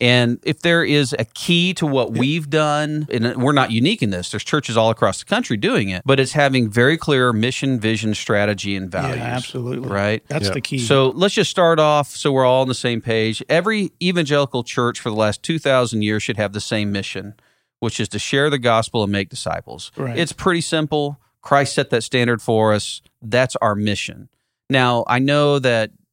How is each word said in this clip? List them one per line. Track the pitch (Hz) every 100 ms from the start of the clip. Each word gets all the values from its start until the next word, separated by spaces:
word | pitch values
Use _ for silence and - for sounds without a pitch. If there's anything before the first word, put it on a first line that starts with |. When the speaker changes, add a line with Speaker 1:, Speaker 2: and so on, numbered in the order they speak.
Speaker 1:
And | 123 123 120 120
if | - 156
there | 175 170
is | 139 147 131 147
a |
key | 117 - - 170 180
to | 180 156
what | 135 113
Speaker 2:
Yeah. | 113
Speaker 1:
we've | 131 165 147
done, | 156 151 147 151 151 151
and | 120 117 -
we're | 127
not | 143 123
unique | 113 135 226
in | 110
this, | 92 90
there's | 107
churches | - 151 - 117
all | 113
across | 110 107 -
the |
country | - 208 247 110
doing | 175 240 98
it, | 90
but | 131 135
it's | 131
having | 147 139 131 113
very | 110 123 160
clear | - 139 127
mission, | 110 117 - 139 127
vision, | 110 110 110
strategy, | 104 - 104 104 101 101 98
and | 95
Speaker 2:
Yeah, | 90
Speaker 1:
values. | - 123
Speaker 2:
absolutely. | 117 123 - 131 120 127 131
Speaker 1:
Right? | 98 104 110 -
Speaker 2:
That's | 147 101
Speaker 3:
Yeah. |
Speaker 2:
the | 95
key. | - 139
Speaker 1:
So | 117 135 131 127
let's | 196
just | 226 175
start | - 170 165
off | 151 147 139
so | - 147
we're | 135
all | 127 131
on | 131
the |
same | 127 123 117
page. | 117 113 110 110 -
Every | 156 180 214 190 -
evangelical | 175 175 147 147 139 127
church | 117 - 120 113
for | 123
the | 107
last | 107 104
two | - 160
thousand | 143 131 123 113
years | 104 107
should | - 113
have | 104
the | 104
same | - 110 104
mission, | 101 95 95 98 110 _ _ _ _
which | 113 -
is | 107
to | 104
share | - 139 147
the | 143
gospel | 120 113 110 120
and | 101
make | 101 101
disciples. | - - 82 - 64 - -
Speaker 2:
Right. | 135 120
Speaker 1:
It's | 165
pretty | - 190 170
simple. | - 160 156 151 143 143 _ _
Christ | - 143 139
set | - 135
that | 120
standard | - 131 120 113
for | - 113 110
us. | 107 - - - _
That's | 113 117 127 -
our | 110
mission. | 101 104 101 - - - _ _ _ -
Now, | 135 123 120 -
I | 123
know | 135 147 147 143
that | 131 117 107 - _